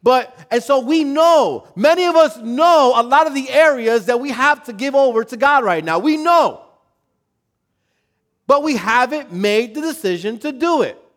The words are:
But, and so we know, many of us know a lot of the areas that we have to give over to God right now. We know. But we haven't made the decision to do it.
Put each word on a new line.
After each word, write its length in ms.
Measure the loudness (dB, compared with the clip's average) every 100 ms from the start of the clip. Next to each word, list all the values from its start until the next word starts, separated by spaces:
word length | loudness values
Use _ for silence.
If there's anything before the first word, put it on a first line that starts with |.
But, 340 | 2 0 0 -16 -6
and 100 | -6
so 180 | 0 -2
we 260 | 0 -2 -2
know, 600 | 0 2 4 0 -4 -12 -2
many 260 | 0 2
of 140 | 2 2
us 200 | 2 0
know 540 | -10 0 2 4 4
a 80 | 2
lot 240 | 2 2 2
of 80 |
the 160 | -2 -2
areas 580 | 2 2 2 0 -2 0
that 120 | -2
we 120 | -2
have 340 | -2 0 0 -6
to 80 |
give 220 | -8 -2 2
over 280 | 2 0
to 140 | -6 -2
God 260 | 2 2
right 180 | 0 -2
now. 180 | -2 -2
We 180 | 0 0
know. 440 | 2 2 2 -2 -20 _ _ _ _ _ _ _ _ _ _ _ _ _ _ _ _ _ 0
But 180 | 0
we 120 | 0 -4
haven't 560 | 0 0 0 -4 -8
made 440 | -4 0 0 -2 -6
the 40 |
decision 600 | -8 -6 -4 -4 -6 -8
to 120 | -10
do 300 | -4 -2 0
it. 200 | -2 -6 _